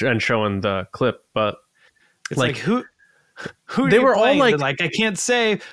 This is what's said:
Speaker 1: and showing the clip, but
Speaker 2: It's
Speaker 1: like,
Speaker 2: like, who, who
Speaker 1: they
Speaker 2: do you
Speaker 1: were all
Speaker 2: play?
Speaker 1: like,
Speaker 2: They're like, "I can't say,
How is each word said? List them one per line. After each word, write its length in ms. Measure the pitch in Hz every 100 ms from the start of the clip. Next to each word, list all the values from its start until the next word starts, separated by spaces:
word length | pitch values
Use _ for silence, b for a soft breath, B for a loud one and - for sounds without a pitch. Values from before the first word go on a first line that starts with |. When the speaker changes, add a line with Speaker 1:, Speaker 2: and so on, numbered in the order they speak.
Speaker 1:
and 200 | 127 113
showing 380 | - 113 107 98
the 240 | 101 95 90
clip, 320 | - 127 - _
but 240 | 110 107 - _ _ b b b b -
Speaker 2:
It's 80 | -
Speaker 1:
like, 140 | 123
Speaker 2:
like, 20 | 120
who, 260 | 160 240 - _ B B B B B B -
who 180 | -
Speaker 1:
they 60 | 269
Speaker 2:
do 60 | 233
you 60 |
Speaker 1:
were 120 | 262
all 80 | 208
Speaker 2:
play? 160 | 233 285
Speaker 1:
like, 120 | 247
Speaker 2:
They're 60 | 147
like, 220 | 139 139
"I 80 | 170
can't 300 | - 220 185
say, 420 | - 247 220 202 B